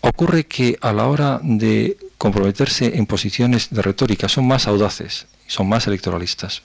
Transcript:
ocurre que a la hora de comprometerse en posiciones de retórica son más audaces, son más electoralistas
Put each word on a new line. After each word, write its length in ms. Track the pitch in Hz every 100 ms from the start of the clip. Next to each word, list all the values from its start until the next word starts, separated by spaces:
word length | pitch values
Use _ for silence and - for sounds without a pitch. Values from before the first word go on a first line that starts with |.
ocurre 460 | 123 - 170 170 151
que 320 | - 123 113
a 120 | 120
la 140 | 104 117
hora 320 | 143 147 131
de 560 | 151 110 110 107 113 202 - _
comprometerse 800 | 110 101 98 101 135 - 123 -
en 100 | 104
posiciones 640 | 101 107 - 123 123 -
de 120 | 113
retórica 460 | 98 98 131 104 -
son 180 | - 127
más 180 | 131 -
audaces, 600 | 104 101 - - - - _ _
son 220 | - 95
más 180 | 113 113
electoralistas 760 | 98 - 87 87 - 98 -